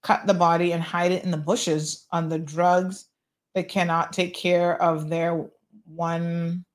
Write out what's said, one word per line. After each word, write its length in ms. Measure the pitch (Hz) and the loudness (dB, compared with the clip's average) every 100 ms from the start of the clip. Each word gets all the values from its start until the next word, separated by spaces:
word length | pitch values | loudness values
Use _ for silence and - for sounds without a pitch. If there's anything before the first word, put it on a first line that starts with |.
cut 240 | - 196 202 | 2 0 2
the 80 | |
body, 380 | 185 170 170 175 | 4 4 4 2
and 100 | 170 | 0
hide 300 | 165 175 180 | -2 0 0
it 120 | 180 | 0
in 60 | 185 | -2
the 80 | 170 | -4
bushes 680 | 151 233 - 156 151 - _ | 0 -2 0 -2 -2 -10 _
on 180 | 170 160 | -4 -2
the 100 | 160 | -4
drugs. 680 | 160 156 175 180 185 190 - _ _ _ _ | -6 2 4 4 2 -8 -16 _ _ _ _
They 80 | 190 | -6
cannot 500 | 185 196 175 165 - | -4 -2 0 0 -2
take 220 | - 180 | -2 -4
care 480 | - 180 175 175 170 | -2 0 2 2 2
of 260 | 170 160 156 | 2 0 -2
their 400 | 165 165 170 - _ _ - | -2 0 -2 -6 _ _ -20
one 800 | - 160 165 170 170 170 170 175 180 | -20 -6 -4 -2 -2 -2 -2 -4 -8